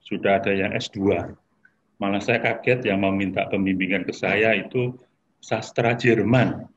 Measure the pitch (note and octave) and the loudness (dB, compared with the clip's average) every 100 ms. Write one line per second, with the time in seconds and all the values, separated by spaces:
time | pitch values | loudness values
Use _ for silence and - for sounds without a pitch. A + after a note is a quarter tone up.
0 | - G2 G2+ G2 G#2 G2 F#2+ A#2 - G#2 | -8 -4 2 2 2 0 -2 -4 -8 -2
1 | G2 F2 - - _ _ _ _ _ _ | 0 0 -4 -14 _ _ _ _ _ _
2 | G2 G2 A2+ A#2 A#2+ A2+ - B2+ A2 G2 | -4 -2 0 0 0 -2 0 0 0 0
3 | G2 G2 G2 G2+ - G#2 F#2+ F#2+ F#2 F#2+ | 0 0 -2 -2 -2 -2 0 0 0 -2
4 | F2+ - F#2 G2+ A2 G#2 F#2+ B2+ B2 B2 | -4 -4 -2 2 2 2 -2 -4 -4 -6
5 | _ _ _ _ - A2 - - A#2 A#2+ | _ _ _ _ -6 -6 -4 0 0 2
6 | B2 G#2+ G2+ B2 F#2+ - - | 2 4 4 4 4 -2 -12